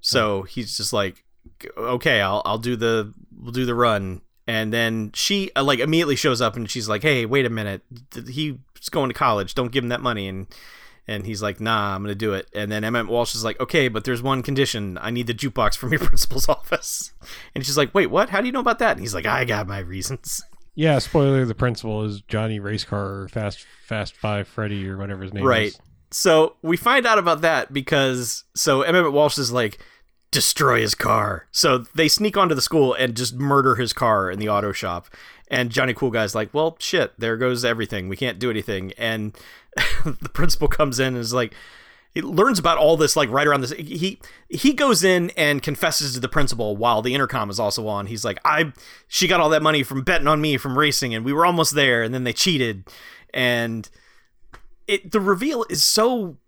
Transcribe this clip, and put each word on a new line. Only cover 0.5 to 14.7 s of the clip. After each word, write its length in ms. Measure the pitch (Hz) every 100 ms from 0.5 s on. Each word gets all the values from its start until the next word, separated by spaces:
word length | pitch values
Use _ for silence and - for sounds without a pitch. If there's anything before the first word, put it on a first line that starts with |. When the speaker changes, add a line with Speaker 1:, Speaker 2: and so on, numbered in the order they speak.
| - 113 -
Speaker 1:
just 140 | 104
like, 300 | 113 98 - _ _ - - - -
"Okay, 440 | 117 123 160 120
I'll, 200 | 98 101 -
I'll 120 | 113
do 180 | 117 120
the, 380 | 113 113 107 - - -
we'll 140 | 120
do 120 | 120 127
the 100 | 120
run." 460 | 120 104 95 90 - _ -
And 240 | 113 110
then 380 | 113 117 113 107
she, 360 | - - 202 190 -
uh, 80 |
like, 160 | 139 131
immediately 360 | 139 160 165 135
shows 240 | 151 120
up 140 | 120 113
and 120 | 107
she's 180 | 123 107
like, 120 | 104
"Hey, 240 | 151 139 113
wait 200 | 135 127
a 40 |
minute. 320 | 113 107 98 _ 120 123
Th-, 160 | - 120
he's 260 | 127 156 127 - - -
going 180 | 170 135
to 40 |
college. 400 | 120 135 107 98 -
Don't 160 | 123
give 120 | 127
him 60 | 120
that 120 | 120
money." 260 | 123 110 98
And, 200 | 95 92 - - - - _ -
and 180 | 107 95
he's 160 | 104
like, 200 | 104 92
"Nah, 340 | 107 110 101 95
I'm 60 |
gonna 120 | 101 101
do 180 | 110
it." 160 | 95 -
And 160 | - 104
then 140 | 107
Emmett 240 | 107 120 107
Walsh 260 | 120 120
is 120 | 117 110
like, 120 | 107
"Okay, 260 | 127 170 131
but 160 | 110
there's 180 | 107 123
one 220 | 127 135
condition. 540 | 123 135 131